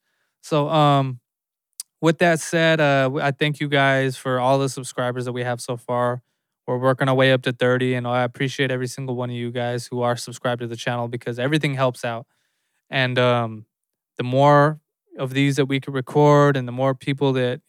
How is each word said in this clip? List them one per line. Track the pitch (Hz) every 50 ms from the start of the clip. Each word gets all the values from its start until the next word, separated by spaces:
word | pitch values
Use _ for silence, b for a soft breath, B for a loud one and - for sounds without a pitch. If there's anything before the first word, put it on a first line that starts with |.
| _ _ _ _ _ _ _ _
So, | - - 165 147 143
um, | 151 160 156 147 147 143 139 135 131 127 - _ _ _ _ _ _ _ _ _ _ _ - - _ _ -
with | 156 165 165 -
that | 180 170 165 151
said, | - - 170 165 160 160 160 156
uh, | 151 143 139 135 135
w-, | 131 135 151 143
I | 143
thank | 135 - 156 147 143 -
you | 156 143
guys | 143 139 139 135 135 135 135 131 127
for | - - 135 127 127
all | 123 131 139 135
the | 139 135
subscribers | - 135 123 - - 131 123 123 123 127 123
that | 127
we | 120 123 120
have | 123 120 120
so | - - 123
far. | 117 _ - 123 120 123 123 123 123 - _ _ _ _ _ _ _ -
We're | - 127
working | 123 127 131 131 - 139
our | 135 131
way | 131 131 135
up | 131 127 -
to | 131 123
thirty, | - 127 123 127 127 127 127 127
and | 123 120
I | 120 123 123 123
appreciate | 120 - - 139 131 - - 135 127
every | 131 127 127
single | 123 - 139 135 127 123
one | 123 123 123
of | 120
you | 120 120 120
guys | 117 123 120 120 123 120 120
who | - 123 123
are | 120 120 120
subscribed | 120 - 123 117 - - 127 120 117
to | 120
the | 117 117
channel | 110 - 127 120 120 120
because | 117 120 117 - - - 123
everything | 123 139 156 156 156 147 135
helps | 131 135 127 123 - -
out. | 120 117 117 120 _ _ _ _ _ _ _ _ _ _ _ _ -
And, | - 135 127 127 127
um, | 127 123 123 120 120 117 110 110 107 110 _ _ _ _ _ _ _ _ _ _
the | - 123
more | 123 127 135 139 147 147 147 143 151 156 151 _ _ _ _ _ _ 349
of | - 135 127 131
these | 135 139 143 135
that | 147 139
we | 131 139 135
can | - 143 139
record | 135 123 - - 147 147 147 147 143 143 143 139
and | 135 123
the | 120 120
more | 127 135 135 131
people | - - 147 139 135 143 135 131
that, | 131 123 123 127 151 _